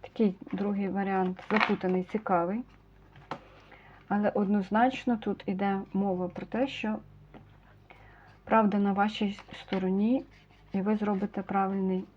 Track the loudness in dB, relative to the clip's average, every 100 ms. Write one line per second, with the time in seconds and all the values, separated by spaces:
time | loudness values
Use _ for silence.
0 | -20 0 0 0 -8 -4 -2 -2 -2 -2
1 | -2 0 0 -2 -2 0 2 0 0 0
2 | 0 -6 0 0 0 -4 -8 -16 -20 -20
3 | -20 -20 -14 -14 -14 -20 -20 -20 -20 -20
4 | -4 0 2 2 2 2 2 4 4 2
5 | -2 -2 -2 -6 -4 -2 0 -2 -2 -2
6 | 0 0 -4 -6 -8 -2 -2 -2 -6 -6
7 | -8 -20 -20 -20 -20 -20 -20 -20 -20 -20
8 | -20 -20 -20 -20 2 4 4 4 2 2
9 | 0 2 -2 -4 -14 -18 -4 -2 0 2
10 | 2 2 -2 -18 -20 -20 -6 -2 0 0
11 | 0 0 -2 -6 -2 0 0 0 0 0
12 | -4